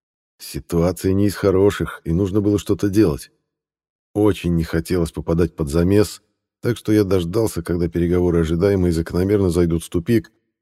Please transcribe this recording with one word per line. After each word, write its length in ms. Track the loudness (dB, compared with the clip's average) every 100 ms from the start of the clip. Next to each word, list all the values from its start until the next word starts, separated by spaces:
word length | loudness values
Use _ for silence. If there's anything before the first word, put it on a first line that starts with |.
| _ _ _ _
Ситуация 760 | -14 -14 -4 0 0 0 -2
не 140 | 2 0
из 80 |
хороших, 680 | 0 0 4 2 2 -8 -8
и 80 | -4
нужно 280 | -2 0 0
было 180 | 0 -2
что-то 300 | -2 -2 0
делать. 420 | 4 2 2 -10 _ _ _ _ _ _ _ _
Очень 420 | 0 0 0 -2 -2
не 80 |
хотелось 480 | -2 -4 -2 -2 -2
попадать 420 | -6 -4 0 0
под 140 | -2 -2
замес, 540 | 0 2 2 2 -4 _ _ _ _
так 160 | -6 -6
что 120 | 0
я 140 | 0
дождался, 580 | 2 0 0 -2 -2 -4
когда 240 | -4 -2 -2
переговоры 540 | 0 0 2 2 2
ожидаемо 480 | 0 0 2 2 0
и 40 |
закономерно 580 | 0 -2 -2 0 2 2
зайдут 340 | 2 0 0
в 60 | -4
тупик, 420 | -6 0 0 -2 _ _ _